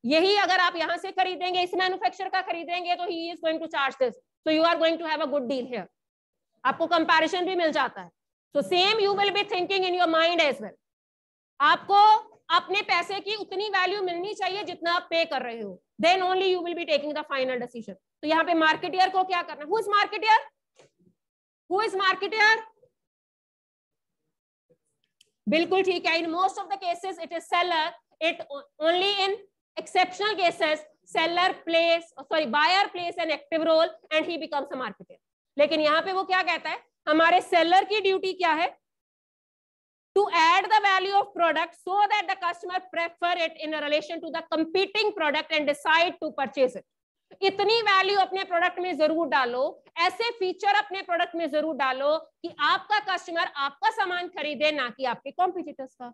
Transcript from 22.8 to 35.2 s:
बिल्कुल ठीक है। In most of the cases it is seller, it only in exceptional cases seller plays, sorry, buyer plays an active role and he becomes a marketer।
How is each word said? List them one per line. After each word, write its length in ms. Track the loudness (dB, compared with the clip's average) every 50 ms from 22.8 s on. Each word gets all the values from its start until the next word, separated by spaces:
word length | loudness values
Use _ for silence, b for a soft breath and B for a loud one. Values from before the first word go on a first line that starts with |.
| _ _ _ _ _ _ _ _ _ _ _ _ _ _ _ _ _ _ _ _ _ _ _ _ _ _ _ _ _ _ _ _ _ _ _ _ _ _ _ _ _ _ _ _ _ _ _ _ _ _ _ _ _ 0
बिल्कुल 340 | 0 0 2 2 2 2
ठीक 240 | 2 2 -2 0 -2
है। 120 | 0 0 0
In 100 | -2 -2
most 260 | -2 0 0 0 -2 -4 -8
of 40 | -8
the 100 | -8 -6 -4
cases 360 | -6 -6 -4 -6 -8 -8 -8 -10
it 120 | -8 -8 -10
is 100 | -6 -2 0
seller, 320 | 0 0 2 0 -2 -2 -4 -6 -12 _ _ _ _ -2
it 200 | -2 -2 -4 -12 -14 -14 -16 -16 _ _ _
only 340 | 0 2 2 2 0 0 0 0 0 -2
in 100 | -2 -6 -10 _ _ _ _ _ _
exceptional 580 | -12 -12 -2 0 0 0 0 -2 -4 -4 -2 0
cases 440 | 0 0 0 0 0 -2 -2 -2 -4 -6 -20 _ _ _
seller 480 | _ -2 -2 0 0 2 2 0 0 0 -4 -6
plays, 380 | 0 0 2 4 2 2 0 -2 -10 _ -20 -8 _
sorry, 160 | -2 -2 0 0 2
buyer 340 | 2 4 4 4 2 2 0 -2
plays 220 | -6 -6 -6 -4 -4 -4
an 60 | -4
active 320 | -4 -6 -4 _ -2 0 2
role 240 | 2 4 4 2 0 -2 -14 _ _
and 140 | -2 -2 -2
he 100 | -2 -6
becomes 360 | -8 -8 -6 -6 -6 -6 -6
a 60 | -8 -8
marketer। 360 | -8 -10 -10 _ -20 _ -20 _